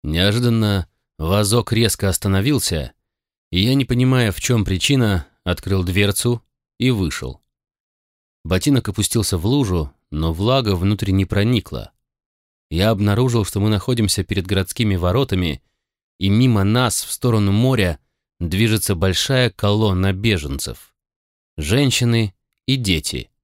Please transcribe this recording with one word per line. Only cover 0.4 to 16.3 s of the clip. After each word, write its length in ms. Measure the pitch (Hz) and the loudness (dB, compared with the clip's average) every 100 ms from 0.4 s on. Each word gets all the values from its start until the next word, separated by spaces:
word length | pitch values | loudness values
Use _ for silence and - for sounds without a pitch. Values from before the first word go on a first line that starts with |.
| 123 113 107 98 - _ _ - | 2 2 2 0 -4 _ _ -8
вазок 560 | 80 101 104 117 - | 0 0 2 0 0
резко 360 | 113 113 - 98 | 0 0 0 -2
остановился, 840 | 87 101 95 117 147 - 82 64 _ _ _ _ _ _ | 0 0 0 2 0 -2 -4 -6 _ _ _ _ _ _
и 80 | 90 | 0
я, 140 | 110 | 2
не 120 | 139 127 | 0 0
понимая, 460 | 123 127 131 113 | 0 2 2 0
в 80 | - | -2
чём 260 | - 120 95 | 0 0 0
причина, 640 | 92 - 135 113 92 - _ | -2 0 2 2 0 -4 _
открыл 400 | 90 87 - 95 | -6 -4 -2 -2
дверцу 600 | 90 92 101 - 120 120 _ _ _ _ | 0 0 0 0 -2 -4 _ _ _ _
и 140 | 123 | -2
вышел. 500 | 113 85 - 64 - _ _ _ _ _ _ _ _ _ _ | 0 -2 -4 -10 -14 _ _ _ _ _ _ _ _ _ _
Ботинок 440 | 76 92 151 135 - | -4 -2 2 0 0
опустился 500 | 98 101 117 104 92 | -4 -2 0 0 -2
в 80 | 95 | 0
лужу, 480 | 143 113 90 76 _ _ | 0 0 -2 -2 _ _
но 220 | 76 82 | -4 -2
влага 420 | 80 107 135 110 95 | -2 0 0 0 0
внутрь 360 | 95 104 101 | 0 0 0
не 140 | 95 95 | 0 0
проникла. 680 | 98 107 120 - 60 52 _ _ _ _ _ _ _ _ | 0 0 0 -2 -12 -12 _ _ _ _ _ _ _ _
Я 220 | 82 104 | 0 0
обнаружил, 540 | 101 104 101 127 117 98 | 2 0 2 2 0 0
что 140 | 101 | 0
мы 100 | 107 | 0
находимся 540 | 104 - 120 104 - | 0 0 0 0 -2
перед 220 | 90 98 92 | -2 -4 -2
городскими 500 | 98 95 - 110 92 | -2 -2 -2 0 2
воротами, 680 | 90 107 135 92 87 65 _ _ _ _ _ _ | 0 0 0 0 -2 -4 _ _ _ _ _ _
и 100 | |
мимо 340 | 95 | 0